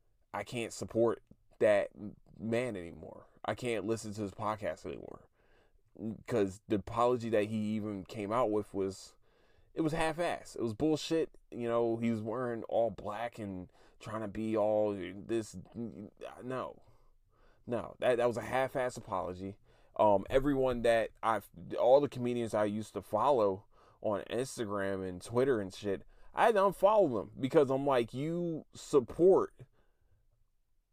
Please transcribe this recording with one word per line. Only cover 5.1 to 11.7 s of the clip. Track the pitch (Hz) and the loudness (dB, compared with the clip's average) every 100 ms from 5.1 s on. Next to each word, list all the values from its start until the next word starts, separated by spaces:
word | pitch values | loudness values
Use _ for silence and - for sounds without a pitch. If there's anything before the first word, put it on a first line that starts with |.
| - - _ _ _ _ _ _ - 113 - - | -16 -20 _ _ _ _ _ _ -12 -10 -10 -4
'cause | 117 98 95 - | 0 0 -2 -2
the | 104 | -2
apology | - 117 120 123 113 | -2 2 2 2 2
that | 107 104 | 0 0
he | 110 | -2
even | 107 110 107 98 | -2 -2 -4 -8
came | 85 113 101 | -10 -8 -4
out | 120 113 | 0 0
with | 104 - | 0 -2
was, | 98 98 - - _ _ _ _ _ _ | -4 -4 -6 -16 _ _ _ _ _ _
it | - | -2
was | 156 | -2
half-ass. | 165 160 156 170 101 - - | 0 -2 -2 -2 -4 -8 -6
It | |
was | 117 | -6
bullshit. | 104 156 151 - 165 143 - - | 0 0 0 0 -2 -2 -8 -16
You | 120 | -8
know, | 117 | -2